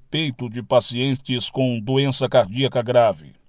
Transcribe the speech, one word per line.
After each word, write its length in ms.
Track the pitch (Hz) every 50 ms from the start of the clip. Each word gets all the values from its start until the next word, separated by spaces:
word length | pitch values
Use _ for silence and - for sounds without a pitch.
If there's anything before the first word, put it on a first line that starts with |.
| - _
peito 380 | - 156 160 143 117 - 123 110
de 140 | 110 123
pacientes 880 | 107 - 127 120 - - 117 120 131 139 131 127 - - 127 123 - -
com 280 | - 131 131 127 120 113
doença 480 | 104 123 131 139 143 139 127 - 135
cardíaca 540 | 117 - 127 104 92 107 131 135 120 - 123
grave. 540 | 113 117 123 120 117 107 90 76 76 65 - _ _